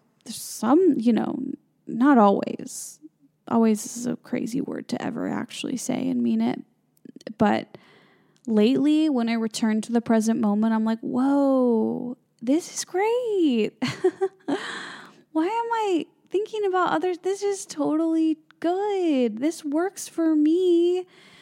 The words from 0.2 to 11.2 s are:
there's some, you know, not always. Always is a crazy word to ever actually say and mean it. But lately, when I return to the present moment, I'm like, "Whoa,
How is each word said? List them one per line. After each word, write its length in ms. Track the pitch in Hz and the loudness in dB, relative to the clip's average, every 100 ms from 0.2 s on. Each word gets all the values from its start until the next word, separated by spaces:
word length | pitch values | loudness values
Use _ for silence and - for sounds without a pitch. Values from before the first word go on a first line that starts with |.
there's 160 | - - | -14 -14
some, 540 | - - 220 302 370 254 | -12 -6 2 4 4 4
you 160 | 226 | 2
know, 260 | 220 - - - - _ _ - | 2 0 -4 -8 -10 _ _ -10
not 300 | 226 269 262 | 0 4 8
always. 840 | 202 196 - - - - - - 311 _ _ _ - | 6 4 -2 -8 -10 -14 -14 -18 -20 _ _ _ -2
Always 360 | 233 226 214 | 2 4 2
is 220 | - 240 240 | -4 -8 -6
a 100 | - | -8
crazy 460 | - 247 226 226 | -6 -6 -4 -6
word 260 | - - - | -6 -8 -8
to 140 | - | -8
ever 260 | - - 90 | -6 -6 -6
actually 480 | - - - - 240 | -6 -8 -10 -8 -8
say 320 | - 254 - | -4 -4 -2
and 140 | 247 | -2
mean 180 | 233 226 | 0 0
it. 220 | 233 - - _ _ _ - - - - | 0 -4 -10 _ _ _ -20 -18 -16 0
But 400 | 107 110 104 - _ _ _ _ _ _ - | 0 2 -4 -16 _ _ _ _ _ _ -2
lately, 640 | 214 214 269 285 302 311 | 2 4 4 2 2 2
when 180 | 254 233 | 0 0
I 60 | |
return 480 | 226 226 - 226 220 | -2 -4 -2 0 0
to 100 | 214 | 0
the 80 | 233 | -2
present 400 | 233 226 220 226 | 2 2 2 2
moment, 320 | 214 208 220 | 2 2 2
I'm 140 | 220 220 | 2 0
like, 140 | 226 | -2
"Whoa, 1160 | - 247 | -4 -2